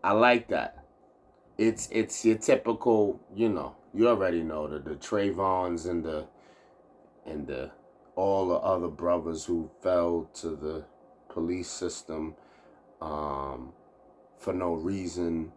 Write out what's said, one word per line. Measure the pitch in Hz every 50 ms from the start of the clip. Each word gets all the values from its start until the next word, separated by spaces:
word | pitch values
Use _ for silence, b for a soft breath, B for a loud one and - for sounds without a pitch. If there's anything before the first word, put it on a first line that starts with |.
| -
I | 92
like | 101 110 120 123 123 117 117 -
that. | 98 78 62 - - - - _ _ _ _ _ _ _ _ _ _ _ _ _ _ -
It's, | 110 117 113 - - -
it's | - 113 110 - - - -
your | 113 110 110
typical, | - - 135 - - 117 113 - - 123 113 107 104 101 - - - - 90
you | 98 113 113
know, | 101 82 69 64 - - - -
you | - 98 113 120
already | 117 104 95 92 85 85
know | 82 80 78 78 76 73
the, | 76 76
the | 69 76 76
Trayvons | 69 - - 110 104 101 101 95 90 98 95 92 92 90 90 87 85 80 87
and | 87 85 78
the, | 80 78 76 76 - _ b b b b b b b b b b _ - - - _ _ _ -
and | - 78 76 73
the, | - 69 64 67 - - - _ - _ _ _ - _
all | - 95 98 98 98 95 90
the | 85
other | 76 - 95 95 90 87 87
brothers | 76 71 85 85 85 85 78 82 82 80 -
who | - 87 85 80 78 - -
fell | - - - 87 85 87 85 85 80 - -
to | - - 82
the | 78 71 71 76 78 80 - - - - - - - _ _ _
police | - - 82 85 90 92 87 -
system, | - - 92 87 - - - - 80 78 80 80 80 B B B B B B B B B B B - _
um, | 80 80 76 76 76 73 69 69 69 69 69 64 64 67 - _ _ _ _ _ _ - - _ - _ _ -
for | - 98
no | 92 90 92 87 82
reason | 80 78 90 98 98 92 87 82 90 87 85 82 82 80 80 -